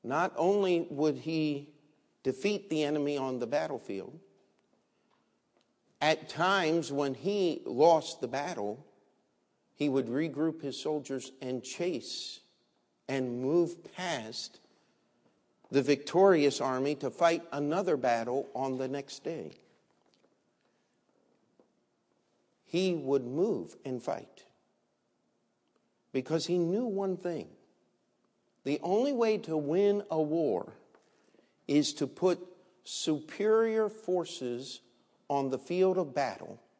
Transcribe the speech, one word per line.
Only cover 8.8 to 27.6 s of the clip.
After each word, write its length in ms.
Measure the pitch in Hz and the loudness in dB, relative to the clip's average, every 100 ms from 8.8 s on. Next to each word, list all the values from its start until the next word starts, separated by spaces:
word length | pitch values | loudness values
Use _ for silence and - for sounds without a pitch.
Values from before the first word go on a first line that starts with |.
| - _ _ _ _ _ _ _ _ _ | -14 _ _ _ _ _ _ _ _ _
he 140 | 143 | 0
would 180 | 135 117 | 0 0
regroup 540 | 127 160 135 160 160 | -2 -2 -2 -2 -2
his 180 | 143 131 | -8 -6
soldiers 500 | 156 151 139 135 - - | -4 -4 -4 -8 -8 -10
and 220 | 131 127 | -6 -6
chase 760 | - - 175 147 - - - - _ _ _ _ _ _ - | -6 -6 -4 -4 -8 -10 -10 -14 _ _ _ _ _ _ -6
and 340 | 135 127 120 | -4 -2 -2
move 520 | 131 170 165 - - - | 0 2 0 -4 -16 -8
past 640 | 180 143 110 - - - _ _ _ _ _ _ _ _ _ _ _ | -6 -6 -6 -10 -12 -16 _ _ _ _ _ _ _ _ _ _ _
the 120 | 135 | 2
victorious 800 | 131 139 - 175 196 170 143 135 | 4 2 2 6 6 8 4 2
army 340 | 131 127 139 143 | -2 0 -2 -2
to 160 | 139 | -6
fight 320 | - 170 170 - | 2 2 2 -4
another 460 | 143 147 170 185 147 | -4 -2 0 0 0
battle 500 | 123 117 117 131 139 123 | 2 0 0 -4 -4 -6
on 220 | 135 131 | -4 -4
the 100 | 131 | -4
next 360 | 143 139 - | -6 -8 -10
day. 280 | - 160 78 - _ _ _ _ _ _ _ _ _ _ _ _ _ _ _ _ _ _ _ _ _ _ _ _ _ _ _ _ _ _ | -8 -8 -12 -16 _ _ _ _ _ _ _ _ _ _ _ _ _ _ _ _ _ _ _ _ _ _ _ _ _ _ _ _ _ _
He 300 | _ 175 190 | _ 0 0
would 320 | 170 135 139 120 | 0 2 0 0
move 500 | 139 214 139 82 - | 0 0 0 -4 -10
and 180 | 135 127 | -8 -6
fight 440 | - - - - - _ _ _ _ _ _ _ _ _ _ _ _ _ _ _ _ | -4 -6 -8 -20 -20 _ _ _ _ _ _ _ _ _ _ _ _ _ _ _ _
because 320 | 131 127 160 165 | -4 0 -2 2
he 120 | 180 | 0
knew 280 | 170 202 247 | 2 0 0
one 320 | 196 196 180 | -2 -2 -2
thing. 320 | 175 160 78 - | -4 -6 -10 -16